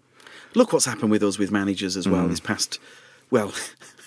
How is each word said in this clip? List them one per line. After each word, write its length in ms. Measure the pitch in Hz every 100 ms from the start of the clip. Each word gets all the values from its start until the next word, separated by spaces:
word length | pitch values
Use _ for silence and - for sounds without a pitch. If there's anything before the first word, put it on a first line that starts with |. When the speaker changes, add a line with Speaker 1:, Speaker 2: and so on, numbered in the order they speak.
| _ _ - - - 220
Speaker 1:
Look 180 | 247
what's 120 | 160 131
happened 260 | 117 110
with 120 | 107
us 140 | 101 95
with 140 | 95
managers 440 | 104 98 95 98 95
as 100 | 90
well 180 | 95 87
Speaker 2:
Mm. 40 |
Speaker 1:
this 100 | 82
past, 400 | - 101 - - - - - - _
well, 240 | 123 101 -
<laughs> 40 | - - - -